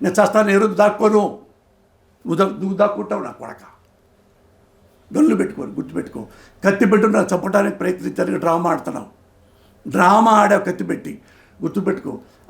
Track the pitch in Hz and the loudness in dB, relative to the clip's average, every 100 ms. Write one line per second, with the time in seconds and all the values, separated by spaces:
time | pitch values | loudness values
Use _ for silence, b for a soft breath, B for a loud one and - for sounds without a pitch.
0 | 156 185 202 214 208 196 220 185 208 208 | -2 2 2 4 4 4 2 2 2 4
1 | 214 214 196 - - _ _ _ _ _ | 2 2 0 -6 -20 _ _ _ _ _
2 | _ _ - 165 190 202 185 190 208 - | _ _ -6 0 0 -2 -6 0 -2 -2
3 | - 202 - - 113 - - _ _ _ | -6 -6 -8 -12 -16 -16 -20 _ _ _
4 | _ _ _ _ _ _ _ _ _ _ | _ _ _ _ _ _ _ _ _ _
5 | - - 311 214 - - - - - 165 | -6 2 2 4 -2 -4 -10 -10 -8 -8
6 | - - - b b b 190 196 214 202 | -10 -12 -16 b b b 0 2 4 4
7 | 214 208 185 185 196 202 202 - 180 185 | 4 2 0 -2 0 0 0 -2 -4 -4
8 | 180 185 180 190 165 165 175 156 - - | -6 -4 -4 -2 0 0 0 -2 -6 -12
9 | 101 _ _ _ _ b b b - 131 | -14 _ _ _ _ b b b -6 2
10 | 180 214 226 214 202 202 180 180 85 - | 4 6 6 4 4 2 0 -6 -6 -8
11 | - - b b b b 160 202 190 190 | -8 -16 b b b b -6 -4 -4 -4
12 | - 117 b b | -8 -12 b b